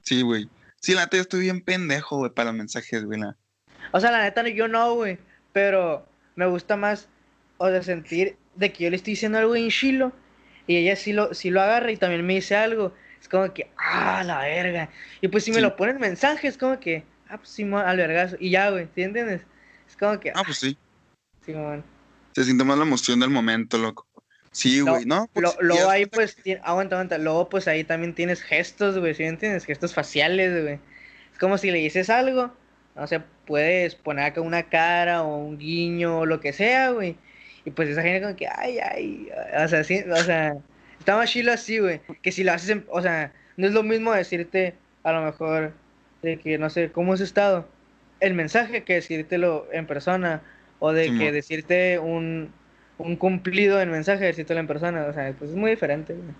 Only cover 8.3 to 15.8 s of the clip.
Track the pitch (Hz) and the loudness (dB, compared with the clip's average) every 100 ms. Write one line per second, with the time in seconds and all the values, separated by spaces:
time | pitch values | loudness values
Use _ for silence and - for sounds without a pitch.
8.3 | - _ 180 202 - 170 180 214 208 220 | -2 _ -2 -2 0 -2 -2 -4 -2 0
9.3 | 220 220 233 233 - 269 262 254 - _ | 2 2 2 0 2 2 2 0 -4 _
10.3 | _ _ - - 175 170 196 208 208 208 | _ _ -16 0 4 4 0 0 0 0
11.3 | 165 185 185 196 233 233 214 180 170 175 | -2 0 2 4 2 0 0 0 0 0
12.3 | 190 185 202 226 226 190 - - - - | 0 2 0 2 0 -4 -6 -20 -20 -2
13.3 | 185 190 190 - - - - 190 185 180 | 0 0 -4 -12 -6 -2 0 0 0 -2
14.3 | 151 139 165 180 170 156 - - - 190 | -2 -2 -2 -2 -4 -6 -12 -20 -4 0
15.3 | 202 214 226 208 196 | 0 2 2 2 2